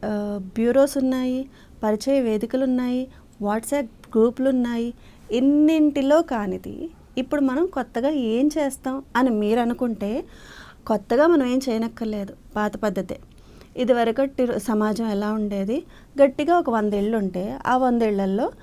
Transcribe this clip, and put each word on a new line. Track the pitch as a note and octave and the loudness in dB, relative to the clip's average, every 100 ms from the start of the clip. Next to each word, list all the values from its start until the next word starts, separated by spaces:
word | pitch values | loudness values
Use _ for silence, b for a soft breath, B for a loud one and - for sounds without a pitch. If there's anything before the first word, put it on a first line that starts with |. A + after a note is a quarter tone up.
| G#3 | -6
ఆ, | G#3 G#3 G#3 | -4 -4 -6
బ్యూరోస్ | F#3+ A3+ A#3 B3+ C#4 C#4 | -8 -2 2 4 4 2
ఉన్నాయి, | C4 B3+ B3+ B3+ C4+ B B B | -2 -2 -2 -4 -6 B B B
పరిచయ | G#3+ G#3+ C4+ C#4 | -2 -2 0 0
వేదికలు | A#3+ G#3+ A3+ C4 | 2 -2 -2 -2
ఉన్నాయి, | C4 B3+ B3 B3 C4 B B - | 0 0 0 -4 -6 B B -8
WhatsApp | G3+ G#3+ A3+ C#4+ A#3 | -4 -4 -2 -4 -4
గ్రూపులు | - - A3 A#3 A#3+ C4 | -10 -4 2 2 4 0
ఉన్నాయి. | C4 A#3+ A#3 A#3+ - B B - | 2 0 -2 -4 -8 B B -4
ఇన్నింటిలో | A3+ C#4 D4 D4+ D#4+ D4+ C#4+ C4+ D#4 | 0 4 4 4 6 4 2 4 4
కానిది | E4 A#3+ G3 F#3 F#3+ G#3 E4 - - - | 2 -2 -4 -6 -8 -12 -12 -14 -12 -8
ఇప్పుడు | B3+ C#4+ | -2 0
మనం | C4+ B3+ F4 | 0 2 -2
కొత్తగా | C#4 - A#3 C4+ | -2 -6 -2 -2
ఏం | D4+ A3+ A#3 D4 D4+ | 0 0 2 0 0
చేస్తాం | C#4 C#4 C4 C4+ - A#3+ | -2 -4 -6 -6 -4 0
అని | C4 | 2
మీరు | G#3+ G#3 A#3 | 2 0 0
అనుకుంటే, | A#3+ A#3+ B3 G#3+ G3+ B3+ F#4 B B B B B - | 0 -2 -4 -4 -4 -6 -8 B B B B B -4
కొత్తగా | G#3 - A#3+ E4 | -4 0 4 6
మనం | E4 B3 | 6 4
ఏం | B3+ C4 | 0 0
చేయనక్కర్లేదు, | A3+ A3+ - A3+ G#3+ G3 - - G#3+ | -2 -4 -6 -6 -6 -8 -12 -12 -4
పాత | G#3 G#3 | -4 -2
పద్ధతే. | G#3+ F#3+ F#3 - - B B B B - | -4 -4 -6 -10 -14 B B B B -6
ఇదివరకటి | B3 A#3+ A#3 A3 C4+ C#4 B3 | 2 2 2 0 -2 0 -2
రో-, | A3+ | -2
సమాజం | G#3+ G#3+ G#3+ G#3 A3 | -2 0 0 0 -2
ఎలా | G3+ G#3 | -2 -2
ఉండేది? | A3 G#3 G3+ G3 C4+ - B B - | -2 -4 -4 -4 -4 -6 B B 4
గట్టిగా | C#4 C4 D4 F4 | 4 4 2 2
ఒక | E4+ | 2
వంద | A3+ G#3 | 0 0
ఇళ్ళు | G#3 G3+ A3+ | 0 0 0
ఉంటే, | F#3+ F3+ G3+ C4+ - | -2 -4 -6 -6 0
ఆ | B3+ | 2
వంద | B3+ A#3+ | 2 2
ఇళ్లల్లో | A3 G3+ F#3+ G3 E4+ - | 2 2 0 0 -2 -6